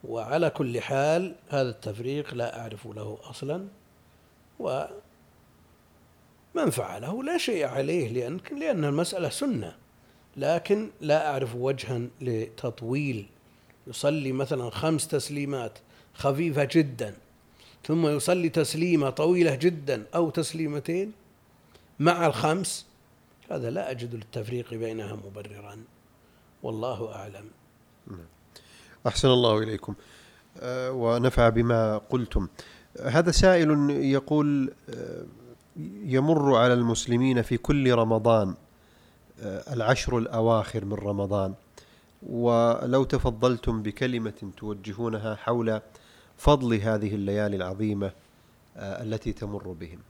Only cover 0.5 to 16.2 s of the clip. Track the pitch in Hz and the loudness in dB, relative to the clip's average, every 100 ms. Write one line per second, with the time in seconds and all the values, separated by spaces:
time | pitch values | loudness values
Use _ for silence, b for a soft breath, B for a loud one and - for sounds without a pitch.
0.5 | - 135 117 - 135 143 165 185 - _ | 0 -2 -2 -2 0 2 0 -2 -10 _
1.5 | 143 127 113 107 104 120 143 143 120 117 | -2 -2 -4 -10 -8 -6 -6 -6 -6 -6
2.5 | 117 113 107 113 107 107 107 - 117 139 | -6 -12 -14 -14 -12 -12 -12 -14 -10 -6
3.5 | 170 196 - _ _ b b b _ _ | -6 -8 -18 _ _ b b b _ _
4.5 | _ 226 131 - 403 _ _ _ _ _ | _ -4 -4 -6 -12 _ _ _ _ _
5.5 | _ _ _ _ _ _ _ _ _ _ | _ _ _ _ _ _ _ _ _ _
6.5 | 349 269 127 92 95 123 214 269 349 - | 0 0 0 -6 -8 -8 -6 -2 -2 0
7.5 | 196 139 127 139 170 120 120 120 180 - | 0 0 0 0 0 0 -2 -4 -6 -8
8.5 | 285 311 214 147 143 175 190 156 - 277 | -6 -2 0 0 0 -2 -2 -4 -2 -2
9.5 | 185 87 - _ _ b b b - 139 | -2 -6 -12 _ _ b b b -4 0
10.5 | 170 170 202 214 - 151 156 156 135 131 | 0 0 -2 -2 -8 2 2 2 -2 -4
11.5 | 120 131 131 104 123 120 - 127 113 110 | -2 -2 -2 -4 -6 -6 -8 -4 -4 -4
12.5 | - 123 - 117 135 143 113 98 _ _ | -6 -8 -6 -4 -2 -2 -4 -8 _ _
13.5 | b b b - 120 143 156 135 131 135 | b b b -16 -2 0 0 -2 -2 -2
14.5 | 139 120 - 160 156 - 147 - 147 143 | -4 -4 -4 0 0 0 -4 -4 -6 -4
15.5 | 139 113 - _ b b - | -6 -8 -12 _ b b -2